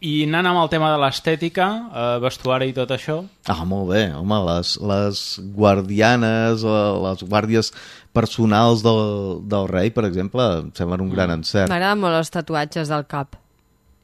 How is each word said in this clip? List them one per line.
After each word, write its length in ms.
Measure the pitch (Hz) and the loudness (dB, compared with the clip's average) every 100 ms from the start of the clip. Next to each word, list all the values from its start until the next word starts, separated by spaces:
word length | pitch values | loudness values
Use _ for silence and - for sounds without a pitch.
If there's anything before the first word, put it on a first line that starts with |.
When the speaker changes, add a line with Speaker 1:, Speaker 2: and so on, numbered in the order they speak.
Speaker 1:
I, 180 | 165 151 | -4 -2
i 40 | 151 | 0
anant 240 | 165 185 | 0 0
amb 100 | 180 | 2
el 40 | 160 | 2
tema 220 | 160 156 | 2 2
de 60 | 151 | 2
l'estètica, 720 | 135 - - 160 165 190 185 220 233 | 0 0 -2 -2 -2 0 0 -2 -8
eh, 300 | 131 120 120 | -4 -2 0
vestuari 480 | 127 - 127 131 131 | -2 -2 -2 0 -2
i 60 | |
tot 160 | 131 123 | -2 -4
això. 340 | 127 - 156 190 _ - | -4 -4 -6 -8 _ -6
Speaker 2:
Ah, 180 | 87 | -4
molt 240 | 85 98 92 | -2 -2 0
bé, 240 | 101 101 | 2 0
home, 240 | 73 95 107 87 | -2 -2 0 0
les, 240 | 85 87 - | 0 -2 -4
les 580 | 104 98 101 98 - - 95 101 | -2 0 0 -4 -8 -10 -8 2
guardianes, 1080 | 104 98 95 104 110 123 113 113 113 113 | 4 4 2 2 4 4 2 2 2 0
eh, 240 | 110 107 104 95 95 | 2 2 2 0 -2
les 160 | 92 | -4
guàrdies 480 | 92 107 110 113 107 - - - - | -2 0 2 2 0 -6 -20 -20 -4
personals 680 | 117 110 - 113 104 117 113 | 0 0 2 4 6 6 4
del, 560 | 113 110 107 101 98 85 101 | 4 2 2 -2 -4 -6 -2
del 180 | 101 95 | -2 0
rei, 220 | 90 104 | 0 0
per 140 | 117 | 0
exemple, 400 | 104 90 95 123 120 82 | -2 -2 -4 0 0 0
em 100 | 76 | -4
semblen 260 | - 87 90 | -6 -4 -2
un 100 | 95 | -2
gran 200 | 95 90 | 0 0
Speaker 1:
Mm. 100 | 82 | -2
Speaker 2:
encert. 300 | 80 104 95 | -2 0 2
Speaker 3:
M'agraden 300 | 175 190 208 | 0 0 0
molt 160 | 185 160 | 0 0
els 100 | 160 | -2
tatuatges 580 | 175 151 156 147 170 151 | -6 -4 -4 -4 -4 -4
del 180 | 151 143 | -4 -4
cap. 300 | 147 139 - _ _ _ _ _ _ | -8 -8 -12 _ _ _ _ _ _